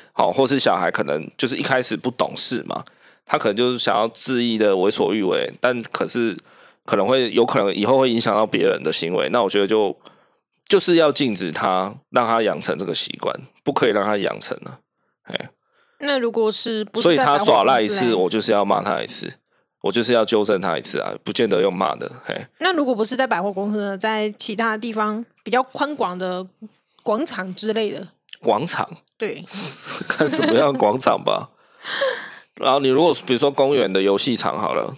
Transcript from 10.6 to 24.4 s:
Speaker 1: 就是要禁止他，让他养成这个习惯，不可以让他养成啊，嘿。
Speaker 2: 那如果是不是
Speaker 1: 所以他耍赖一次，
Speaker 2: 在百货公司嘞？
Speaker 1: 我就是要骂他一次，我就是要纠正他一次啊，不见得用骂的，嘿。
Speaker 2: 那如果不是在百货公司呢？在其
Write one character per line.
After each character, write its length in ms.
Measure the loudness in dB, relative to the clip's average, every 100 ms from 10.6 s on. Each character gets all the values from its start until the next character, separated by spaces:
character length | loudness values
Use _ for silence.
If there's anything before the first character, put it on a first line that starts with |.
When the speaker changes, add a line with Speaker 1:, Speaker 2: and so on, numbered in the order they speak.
| 2
Speaker 1:
就 120 | 4
是 160 | 6 6
要 140 | 6
禁 200 | 4 2
止 200 | 0 -4
他， 420 | -2 0 0 -2 -6 _
让 160 | 2 4
他 160 | 4
养 180 | 2 0
成 160 | -2 -2
这 80 |
个 80 | -2
习 240 | -4 -4 -6
惯， 120 | -6 -6 -10 _
不 100 | -4
可 160 | 2 2
以 40 |
让 120 | 2
他 120 | 0 0
养 220 | -2 -4
成 160 | -6 -8
啊， 160 | -12 -20 _ _ _ _
嘿。 160 | -8 -8 -8 _ _ _ _ -8
Speaker 2:
那 180 | -2 -2
如 120 | 0
果 200 | 0 0
是 340 | -2 -4 -6 -6
不 140 | 0
是 40 |
Speaker 1:
所 80 | 2
以 40 | 4
他 220 | 4 4
耍 240 | 4 4
赖 180 | 6 4
一 80 | 2
次， 120 | 2
Speaker 2:
在 0 |
百 100 | 2
货 0 |
公 0 |
司 60 | 2
嘞？ 60 |
Speaker 1:
我 40 | 2
就 120 | 0
是 120 | 2
要 120 | 2
骂 180 | 2 0
他 180 | 0 -4
一 60 | -4
次， 260 | -8 -10 -14 _ _ _ _
我 100 | -2
就 120 | 0
是 100 | 2
要 120 | 2
纠 200 | 4 2
正 160 | 2 0
他 160 | -2 -4
一 60 |
次 160 | -4 -4
啊， 140 | -6 -8
不 80 | -4
见 160 | 0 2
得 140 | 2
用 100 | 2
骂 240 | 0 -2 -4
的， 140 | -10 -12
嘿。 220 | -10 -10 -12 -6
Speaker 2:
那 140 | -2
如 100 | 0
果 100 | 0
不 100 | -2
是 120 | -2 -2
在 100 | -2
百 140 | -2
货 120 | -2
公 200 | -4 -4
司 60 | -4
呢？ 180 | -4 -4
在 340 | -4 -2 -4
其 220 | -4